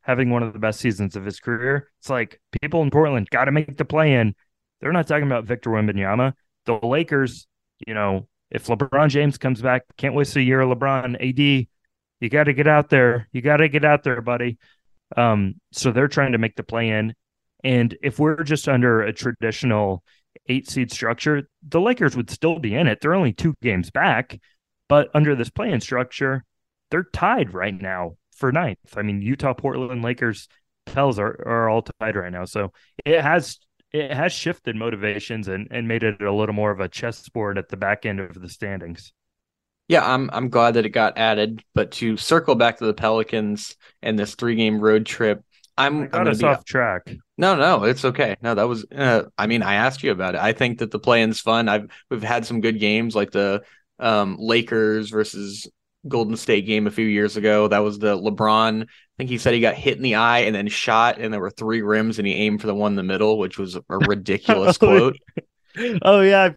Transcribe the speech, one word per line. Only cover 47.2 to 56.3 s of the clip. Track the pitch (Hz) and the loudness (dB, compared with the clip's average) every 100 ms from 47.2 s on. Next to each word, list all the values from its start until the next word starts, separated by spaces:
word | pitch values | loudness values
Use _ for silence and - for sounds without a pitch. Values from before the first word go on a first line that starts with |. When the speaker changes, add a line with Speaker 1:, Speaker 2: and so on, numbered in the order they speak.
| _ - | _ 0
Speaker 2:
No, | 185 175 | 2 4
no, | 156 147 | 4 4
it's | 107 131 131 | 2 0 -2
okay. | 127 120 98 | 0 -2 -2
No, | 117 104 | -2 0
that | |
was, | 117 117 101 135 | 0 -2 -8 -2
uh, | 135 113 - - | 2 2 0 -4
I | 107 | -2
mean, | 117 | 0
I | 98 | 0
asked | 101 127 135 | 2 0 0
you | 143 | -2
about | 92 92 87 | -2 -2 -2
it. | |
I | 101 | -2
think | 113 123 117 | 0 -2 -2
that | 107 | -6
the | 107 | -2
play-in's | - 117 113 110 | 2 4 2 0
fun. | - 113 113 | 0 0 2
I've, | 107 104 - - | -2 -4 -18 -10
we've | 123 | -8
had | 110 120 113 | -2 -4 -2
some | 117 | -2
good | 113 110 | -2 0
games, | 104 107 117 107 | 0 0 -2 -2
like | 98 | -2
the, | 101 101 101 - _ _ - | -2 -2 -2 -6 _ _ -6
um, | 113 107 98 92 | 0 0 0 -4
Lakers | 113 117 117 113 107 107 104 | 0 0 0 0 2 0 -2
versus | 110 104 - 101 104 - _ _ _ 135 | -2 -4 -6 -12 -12 -18 _ _ _ -6
Golden | 120 107 | -4 -2